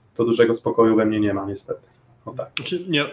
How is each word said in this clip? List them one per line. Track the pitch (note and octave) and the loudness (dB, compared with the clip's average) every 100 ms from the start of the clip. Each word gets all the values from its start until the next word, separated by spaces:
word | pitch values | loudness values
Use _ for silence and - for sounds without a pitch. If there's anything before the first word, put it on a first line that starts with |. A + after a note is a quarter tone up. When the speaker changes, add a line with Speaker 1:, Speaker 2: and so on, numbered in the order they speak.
| _ - | _ -2
Speaker 1:
to | A#2 | 0
dużego | A#2 A#2 | 2 2
spokoju | A2+ A#2+ - A2+ A2 | 2 0 2 4 4
we | G#2+ | 2
mnie | G#2+ | 0
nie | G#2 | 0
ma, | G2 G2 | -2 -6
niestety. | G2 - F#2+ _ _ _ _ A2 | -10 -10 -14 _ _ _ _ -14
O | |
tak. | B2+ - - | -12 -12 -10
Speaker 2:
Znaczy, | - F3+ F#3 | -6 -6 -2
nie, | D3+ C#3+ | -2 -2